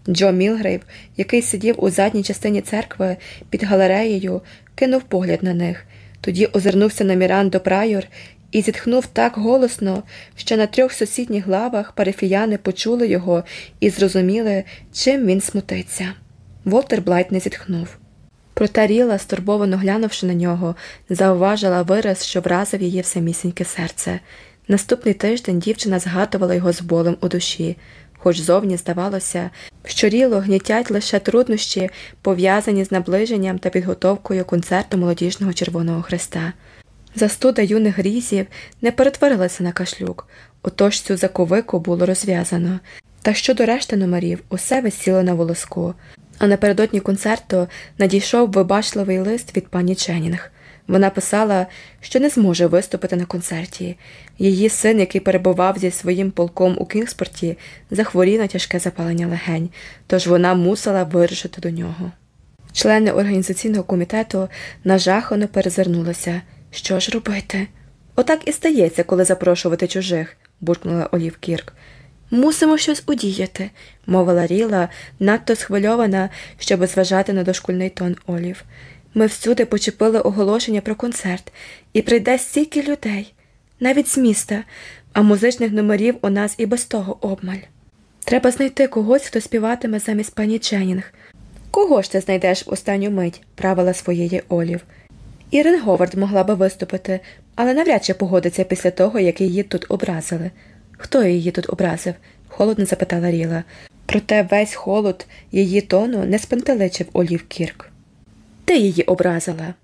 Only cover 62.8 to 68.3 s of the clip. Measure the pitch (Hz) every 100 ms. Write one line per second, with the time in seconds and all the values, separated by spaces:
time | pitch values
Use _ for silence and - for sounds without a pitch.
62.8 | 214 214 214 - 202 196 185 180 220 214
63.8 | 175 185 175 220 220 190 190 - - -
64.8 | 185 190 185 196 240 208 208 196 190 175
65.8 | 185 170 165 170 - 175 175 - - -
66.8 | - 190 190 226 226 202 - 196 202 -
67.8 | - _ _ - 254